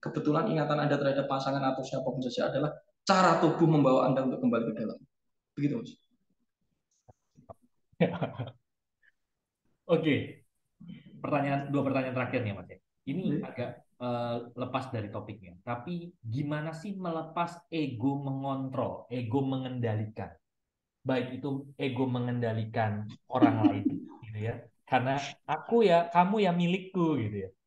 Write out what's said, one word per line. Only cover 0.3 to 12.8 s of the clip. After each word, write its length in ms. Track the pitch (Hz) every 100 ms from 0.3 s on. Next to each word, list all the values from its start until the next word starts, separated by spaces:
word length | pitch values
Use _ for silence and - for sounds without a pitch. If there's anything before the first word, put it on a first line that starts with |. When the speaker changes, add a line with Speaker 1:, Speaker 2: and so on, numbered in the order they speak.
| 156 165
Speaker 1:
ingatan 240 | 156 147 151
Anda 240 | 143 143
terhadap 260 | 139 139 135
pasangan 320 | 135 135 139
atau 240 | 135 127 -
siapapun 320 | 131 127 135
saja 320 | 127 - -
adalah 240 | 135 147 - _ _ -
cara 320 | 185 180 165
tubuh 240 | 165 151
membawa 480 | 165 151 135 131 131
Anda 160 | 127 131
untuk 160 | -
kembali 200 | 123 113 113
ke 60 | 110
dalam. 240 | 110 - - _ _ _ _ -
Begitu, 180 | 143 123
Mas. 120 | - - _ _ _ _ _ _ _ _ _ _ _ - _ _ _ - _ _ _ _
Speaker 2:
<laughs> 560 | 170 - 139 - 127 - _ _ _ _ _ _ _ _ _ _ _ _ - 165
Oke. 500 | 156 127 - - _ _ _ _ - - - -
Pertanyaan, 540 | - 147 139 139 -
dua 100 | 139 131
pertanyaan 280 | 131 127 123
terakhir 200 | 120 127
nih, 100 | 107
Mas, 140 | 95 87
ya. 80 | -